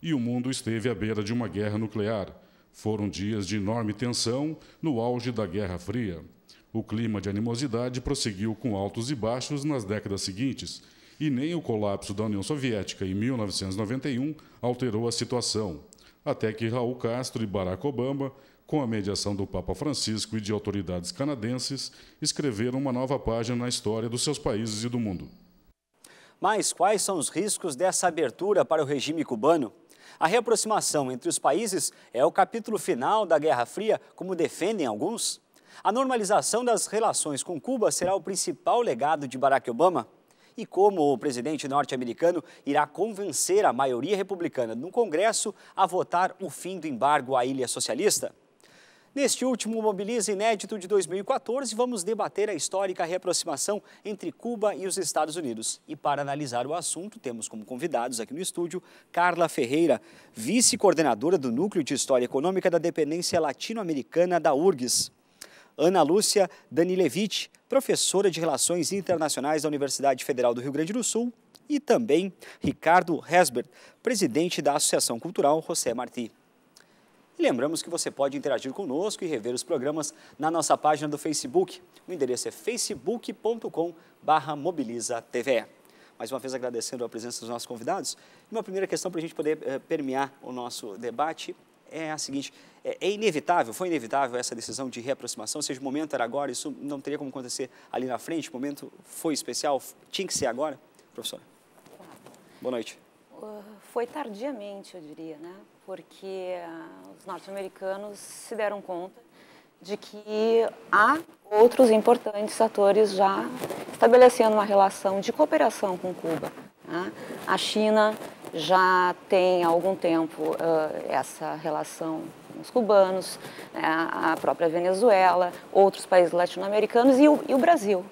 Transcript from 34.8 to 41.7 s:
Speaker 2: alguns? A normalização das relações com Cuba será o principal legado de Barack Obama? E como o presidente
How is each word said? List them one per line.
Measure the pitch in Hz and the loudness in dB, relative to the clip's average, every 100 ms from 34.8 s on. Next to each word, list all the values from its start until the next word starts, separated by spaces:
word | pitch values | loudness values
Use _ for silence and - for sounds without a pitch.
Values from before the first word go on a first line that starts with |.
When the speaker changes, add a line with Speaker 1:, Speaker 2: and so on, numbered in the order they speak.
| 139 | -2
Speaker 2:
alguns? | 107 151 226 - - _ _ _ - | -2 -4 -4 -6 -6 _ _ _ -4
A | 180 | -2
normalização | 220 262 254 196 196 139 214 247 | 0 0 0 2 2 2 0 2
das | 214 - | 0 0
relações | 202 220 - 165 143 | 0 0 0 -2 -6
com | - 170 | -6 -8
Cuba | - 262 202 | -4 0 0
será | 147 180 | 0 0
o | 196 | -2
principal | 165 190 - 147 - 214 | -2 -4 -4 -4 0 2
legado | 233 127 139 156 139 | 2 0 0 0 -2
de | 127 | 0
Barack | 135 131 - | 2 2 0
Obama? | 117 175 165 113 _ _ _ _ - | 2 4 4 -6 _ _ _ _ -14
E | 214 | -8
como | - 202 190 147 | 4 4 6 2
o | 131 | 2
presidente | 147 123 123 156 143 | 0 -4 -4 -4 -2